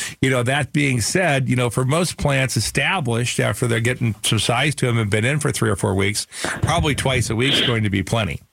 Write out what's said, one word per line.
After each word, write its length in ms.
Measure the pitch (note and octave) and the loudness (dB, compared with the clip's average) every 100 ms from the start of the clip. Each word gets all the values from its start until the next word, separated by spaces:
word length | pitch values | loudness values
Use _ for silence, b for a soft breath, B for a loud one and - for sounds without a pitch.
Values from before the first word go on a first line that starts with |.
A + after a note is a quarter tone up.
| B B | B B
you 80 | C3+ | 0
know, 140 | C3 | 2
that 320 | A#2+ C#3 C3+ | 2 0 0
being 260 | D3 C#3+ B2 | 0 0 0
said, 480 | G#2 F3+ F3 C#3 B2 | 0 0 2 2 2
you 80 | B2 | 0
know, 140 | B2 | 0
for 160 | A#2 C3 | 0 0
most 320 | D#3 F3 - | 0 0 0
plants 400 | C#3+ C#3 C3 - | 0 2 0 -2
established 840 | - - D3 F#3+ B2+ A#2 B2 - | -2 -2 0 0 0 -2 -2 0
after 260 | A#2+ G2+ B2 | -2 0 0
they're 140 | A#2 | 0
getting 340 | A2+ B2+ A#2+ G2+ | 0 0 -2 -2
some 180 | - A2 | 0 0
size 340 | - A#2+ D3+ | 2 2 0
to 120 | - C3 | 0 0
them 120 | A#2 | 0
and 100 | G#2 | 0
been 140 | G#2+ | 0
in 160 | A#2 D3 | 0 0
for 100 | D3 | -2
three 200 | G#2+ A2+ | 0 0
or 60 | G2 | 0
four 180 | G#2 | 0
weeks, 320 | F#2+ G2 G#2 - B B B | 2 0 -2 -6 B B B
probably 340 | - E3 D#3+ | 0 0 0
twice 360 | C3+ C#3+ B2+ - | 0 0 0 0
a 60 | A2 | 0
week's 260 | C3+ - | 0 0
going 200 | - A#2 | 0 0
to 60 | G#2 | 0
be 120 | G2 | 0
plenty. 400 | F2+ A#2 F#2+ - - | 0 0 0 -4 -12